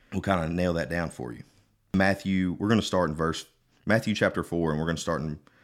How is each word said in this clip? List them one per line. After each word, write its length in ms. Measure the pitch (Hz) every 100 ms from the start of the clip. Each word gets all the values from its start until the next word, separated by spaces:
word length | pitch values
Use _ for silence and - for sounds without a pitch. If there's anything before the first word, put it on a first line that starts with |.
| _
will 80 | 98
kinda 300 | 101 92 80
nail 240 | 87 90
that 160 | 85 78
down 180 | 85 82
for 240 | - 60
you. 120 | 57 - _ _ _ _
Matthew, 640 | 95 95 95 95 95 90 85
we're 100 | 101
gonna 140 | 110
start 260 | - 92 85
in 80 | 76
verse, 300 | 82 82 - _ _ _ -
Matthew 280 | 113 -
chapter 280 | 104 101 -
four, 280 | 82 85 82
and 80 | 76
we're 60 |
gonna 140 | 82 82
start 240 | - 78
in, 160 | 78 76 - _